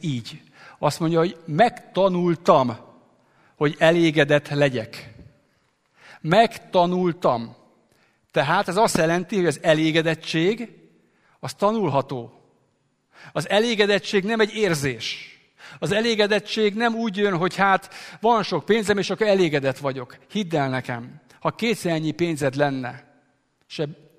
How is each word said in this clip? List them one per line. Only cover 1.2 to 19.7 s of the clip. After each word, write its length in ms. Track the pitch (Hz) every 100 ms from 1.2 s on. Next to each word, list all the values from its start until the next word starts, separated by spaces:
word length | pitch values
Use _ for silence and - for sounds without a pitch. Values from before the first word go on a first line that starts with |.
| 175 -
megtanultam, 1300 | - 156 233 - - 180 190 180 175 160 - 156 123 107 - - _ _ _ _ _ -
hogy 200 | 147 -
elégedett 720 | 165 170 165 156 143 147 -
legyek. 680 | 143 143 123 107 - - - - _ _ _ _ _ _ _ - -
Megtanultam. 1300 | 156 190 196 - - 185 175 180 180 - 170 120 117 - _ _ _ _ _ _ _
Tehát 380 | 160 139 185 202
ez 80 | 180
azt 200 | 220 -
jelenti, 400 | 160 170 175 208
hogy 100 | 170
az 120 | 139
elégedettség, 1040 | 175 156 160 165 160 160 - 165 175 226 226 - _ _ _ _ _ _
az 140 | 131
tanulható. 760 | - 202 226 175 135 131 131 117 _ _ _ _ _ _ _ _ _ -
Az 160 | 156 151
elégedettség 760 | 202 240 208 202 202 - 202
nem 160 | 196 226
egy 140 | 208
érzés. 800 | 214 202 156 139 113 - - - - _ _ - -
Az 140 | 156
elégedettség 840 | 202 233 214 208 208 208 226 214
nem 200 | 202 233
úgy 220 | 226 226 190
jön, 200 | 202 170
hogy 180 | 180
hát 400 | - 196 190 - - - -
van 220 | 220 226
sok 220 | 170 170
pénzem, 340 | - 226 196 202
és 120 | 180
akkor 160 | 190 214
elégedett 520 | 196 170 143 135